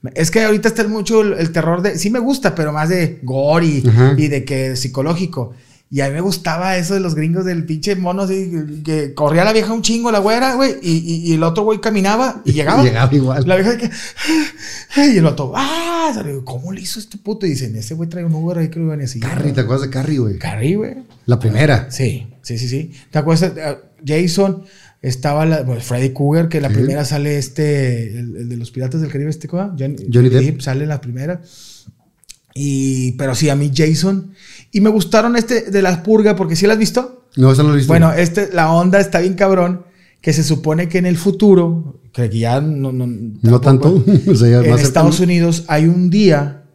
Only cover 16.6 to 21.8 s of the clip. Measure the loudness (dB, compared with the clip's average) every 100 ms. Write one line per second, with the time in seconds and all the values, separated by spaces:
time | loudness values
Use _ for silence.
16.6 | -10 -12 -10 -12 -14 -14 -10 -4 -2 -4
17.6 | -4 -8 -8 -8 -8 -6 -4 -2 -2 -2
18.6 | -4 -2 -4 -4 -6 -6 -6 -4 -2 -2
19.6 | -2 -2 -2 -4 -4 -2 -2 -4 -8 -4
20.6 | -2 -2 -4 -10 -18 _ -2 0 0 2
21.6 | 2 2